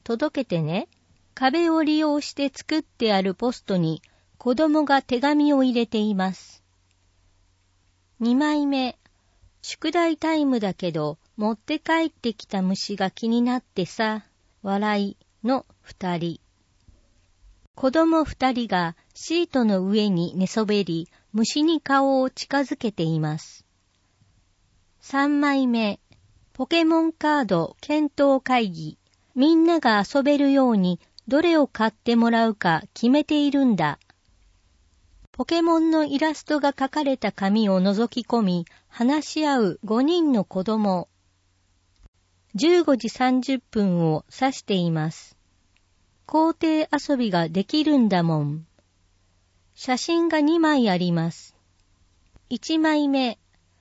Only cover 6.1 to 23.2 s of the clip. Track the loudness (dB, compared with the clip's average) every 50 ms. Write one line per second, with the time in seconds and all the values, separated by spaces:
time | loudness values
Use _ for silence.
6.1 | -2 -2 -2 -4 -4 -8 -14 -20 -20 _ _ _ _ _ _ _ _ _ _ _
7.1 | _ _ _ _ _ _ _ _ _ _ _ _ _ _ _ _ _ _ _ _
8.1 | _ -4 -2 0 2 2 2 2 0 0 0 0 -2 -2 -2 -4 -6 _ _ _
9.1 | _ _ _ _ _ _ _ _ _ _ -16 -16 -12 -8 -6 -4 0 0 0 0
10.1 | 0 -2 -2 -2 0 0 0 0 0 0 -2 -4 -4 -4 -6 -4 -4 -2 -4 -4
11.1 | -6 -8 _ _ _ -4 -4 -4 -4 -4 _ -6 -6 -4 -2 -2 0 0 0 -2
12.1 | -4 _ -6 -6 -6 -8 -10 -8 -4 -2 -2 -2 -2 -4 -6 -8 -6 -4 -4 -4
13.1 | -4 -6 -4 -2 0 0 0 0 -2 -4 -6 _ -6 -6 -6 -4 -4 -4 -4 -4
14.1 | -4 -6 -10 _ _ _ _ _ _ _ -6 -4 -4 -2 -2 -2 -2 -2 -2 -4
15.1 | -8 _ _ _ _ _ -4 -2 -2 -2 -4 _ _ _ _ -20 -16 -10 -6 -6
16.1 | -4 -4 -4 -6 -8 -10 _ _ _ _ _ _ _ _ _ _ -20 _ _ _
17.1 | _ _ _ _ _ _ _ -20 -20 _ _ _ _ -4 -2 0 2 2 2 2
18.1 | 2 2 0 -2 -4 -2 -2 -2 -2 -2 -4 -2 -2 -2 -2 -4 -6 _ _ _
19.1 | _ -16 -8 -4 -2 -2 -2 -2 0 0 2 2 2 0 0 0 0 0 0 2
20.1 | 0 0 -2 -2 -2 -2 -4 -2 -2 -2 -2 0 0 0 -2 -2 -4 -6 -6 -10
21.1 | _ _ _ _ -4 -2 -2 0 0 0 2 2 0 0 0 0 0 2 2 2
22.1 | 2 2 0 -2 -4 -8 -8 -4 -2 -2 -2 -2 -4 -6 -6 -6 -4 -4 -2 -2
23.1 | -2 -2